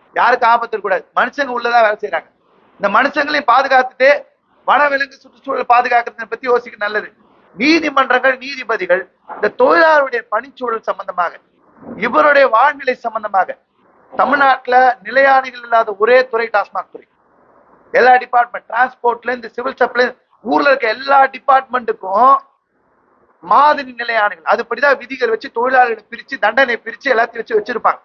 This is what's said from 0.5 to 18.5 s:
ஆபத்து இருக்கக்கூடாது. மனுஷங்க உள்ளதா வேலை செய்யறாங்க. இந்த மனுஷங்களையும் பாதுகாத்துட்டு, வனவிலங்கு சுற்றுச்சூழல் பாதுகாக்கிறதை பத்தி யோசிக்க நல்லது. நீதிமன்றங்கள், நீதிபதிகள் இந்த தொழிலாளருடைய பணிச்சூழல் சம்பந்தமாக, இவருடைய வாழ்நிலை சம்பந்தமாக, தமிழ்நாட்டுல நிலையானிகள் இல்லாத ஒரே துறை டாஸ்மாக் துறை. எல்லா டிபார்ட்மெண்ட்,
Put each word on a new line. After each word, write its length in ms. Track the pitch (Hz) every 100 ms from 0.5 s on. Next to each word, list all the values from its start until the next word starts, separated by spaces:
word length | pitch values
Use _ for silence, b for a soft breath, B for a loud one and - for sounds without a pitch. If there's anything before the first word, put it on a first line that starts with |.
ஆபத்து 240 | 233 233
இருக்கக்கூடாது. 300 | 214 190 180 - 180
மனுஷங்க 360 | 240 277 269 240
உள்ளதா 240 | 240 240
வேலை 140 | 214 214
செய்யறாங்க. 280 | 208 160 - _ _ _ _ -
இந்த 80 | 202
மனுஷங்களையும் 600 | 208 277 285 294 302 269
பாதுகாத்துட்டு, 580 | 247 269 262 254 - 269 285 - _ _ _ -
வனவிலங்கு 480 | 247 285 277 277 -
சுற்றுச்சூழல் 540 | 269 _ 269 262 254
பாதுகாக்கிறதை 560 | 240 247 240 233 226 220
பத்தி 160 | 226 254
யோசிக்க 300 | 240 240 208
நல்லது. 300 | 208 208 180 _ _ _ _ -
நீதிமன்றங்கள், 800 | 277 330 302 277 254 247 254 254
நீதிபதிகள் 640 | 262 269 220 214 180 185 190 _ -
இந்த 140 | - 208 -
தொழிலாளருடைய 640 | 262 330 320 302 262 240 -
பணிச்சூழல் 560 | 214 269 - 240 226 220
சம்பந்தமாக, 440 | 190 190 180 165 131 _ _ _ _ - -
இவருடைய 500 | 233 302 294 277 269
வாழ்நிலை 460 | 220 277 277 262
சம்பந்தமாக, 540 | 240 233 220 208 190 175 - _ _ _ _ _
தமிழ்நாட்டுல 640 | - 208 285 269 254 - 247 254 240
நிலையானிகள் 640 | 202 254 269 269 254 247 233
இல்லாத 220 | 226 220 196
ஒரே 200 | 220 254 254
துறை 180 | 226 226
டாஸ்மாக் 400 | 208 190 190 -
துறை. 140 | - _ _ _ _ _ _ _ _ _
எல்லா 180 | 175 240 254
டிபார்ட்மெண்ட், 500 | 240 240 233